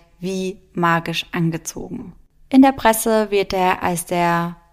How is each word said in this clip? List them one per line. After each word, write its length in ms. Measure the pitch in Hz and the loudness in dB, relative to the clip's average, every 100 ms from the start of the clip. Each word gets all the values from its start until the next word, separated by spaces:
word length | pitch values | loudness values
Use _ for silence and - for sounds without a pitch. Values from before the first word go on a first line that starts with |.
| _ - | _ -12
wie 400 | 180 190 185 190 _ | -8 -6 -6 -8 _
magisch 540 | - 170 165 170 165 - | -4 0 0 -2 -8 -6
angezogen. 800 | 175 165 165 - - 185 180 208 - _ _ - | -2 -2 -2 -8 -14 -12 -12 -14 -20 _ _ 0
In 140 | 262 | 6
der 80 | 269 | 6
Presse 580 | 269 226 220 233 220 208 | 6 2 2 2 0 2
wird 240 | 202 190 | 0 0
er 300 | 190 180 - | 0 0 0
als 220 | 180 175 - | -2 -4 -4
der 500 | 175 175 170 170 175 _ | -2 0 0 -4 -8 _